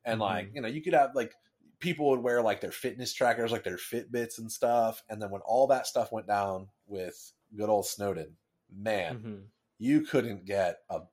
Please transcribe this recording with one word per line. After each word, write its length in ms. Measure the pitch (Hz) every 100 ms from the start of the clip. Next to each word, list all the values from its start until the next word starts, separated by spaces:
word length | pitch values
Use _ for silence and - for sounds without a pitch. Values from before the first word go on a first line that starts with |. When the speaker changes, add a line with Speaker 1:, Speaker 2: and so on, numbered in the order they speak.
Speaker 1:
And, 160 | 117 113
Speaker 2:
Mm-hmm. 20 |
Speaker 1:
like, 280 | 104 90 98
you 60 | 143
know, 80 | 113
you 140 | 147
could 100 | 170
have, 220 | 127 135
like, 200 | 131 117 - _ _ _ _
people 320 | 175 160 147
would 100 | 127
wear, 220 | 123 120
like, 180 | 113 101
their 120 | 95
fitness 420 | - 127 120 123
trackers, 360 | - 123 117 113
like, 140 | 113
their 140 | 98 90
Fitbits 600 | - 120 113 120 117 -
and 140 | 113
stuff. 500 | - 120 120 113 110 -
And 120 | 107
then 100 | 104
when 100 | 98
all 280 | - 120 135
that 180 | 127 -
stuff 260 | 127 110
went 140 | 113 101
down 420 | 101 98 95 98 _ -
with 460 | 98 90 - - _ _ 104
good 140 | 104
old 160 | 104 95
Snowden, 500 | - 101 87 78 80 _ _ _
man, 460 | 95 107 104 85 120
Speaker 2:
Mm-hmm. 200 | 113 104 101 _ _ -
Speaker 1:
you 240 | 120 151
couldn't 420 | 151 143 117 101
get 360 | 92 98 90 82 -
a 100 | 85 87